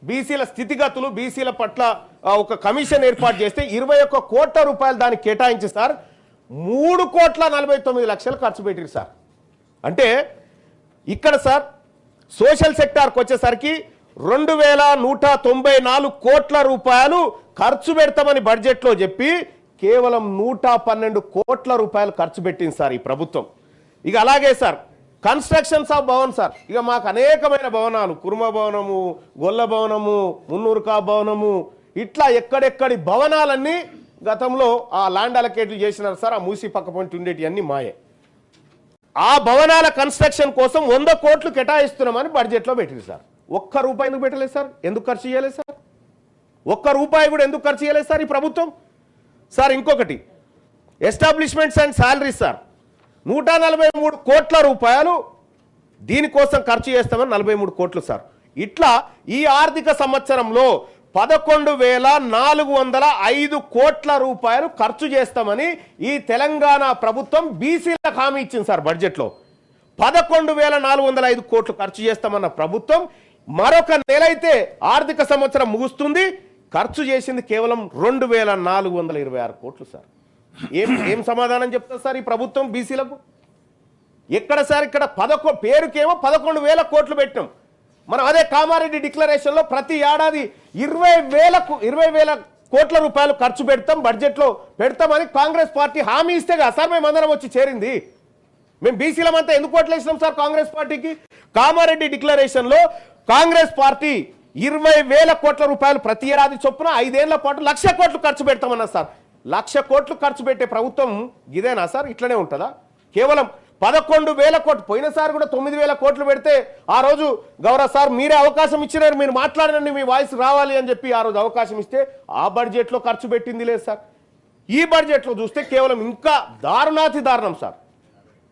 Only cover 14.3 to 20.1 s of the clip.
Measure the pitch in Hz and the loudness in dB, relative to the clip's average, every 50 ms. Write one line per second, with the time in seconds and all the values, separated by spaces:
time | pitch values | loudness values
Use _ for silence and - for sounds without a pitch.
14.3 | 240 285 311 302 320 302 294 285 285 285 294 285 285 269 240 262 277 202 277 285 | 0 0 2 2 2 4 4 4 6 6 6 4 4 4 2 -2 0 2 2 2
15.3 | 277 277 - 247 254 254 262 285 277 262 254 247 254 285 285 277 277 - - 240 | 2 4 2 0 2 2 4 4 4 4 4 2 0 0 0 -2 -4 -2 2 4
16.3 | 285 294 285 285 294 294 269 269 262 220 - 254 247 254 262 285 339 359 330 - | 4 4 4 2 2 2 2 2 2 0 2 4 4 6 4 4 4 2 0 -2
17.3 | - - - _ - - 196 240 277 277 - 320 330 311 302 285 285 294 285 285 | -4 -10 -20 _ -6 0 0 0 0 0 -2 -2 2 2 2 4 4 0 2 2
18.3 | 277 269 202 220 226 226 208 262 247 254 - 247 220 175 190 185 190 - - 302 | 2 2 2 2 0 2 2 0 0 2 2 0 2 2 0 -4 -2 -2 -2 0
19.3 | 339 349 302 - _ _ _ _ _ - 185 202 233 247 247 247 | 0 -2 -4 -10 _ _ _ _ _ -2 2 2 4 4 4 2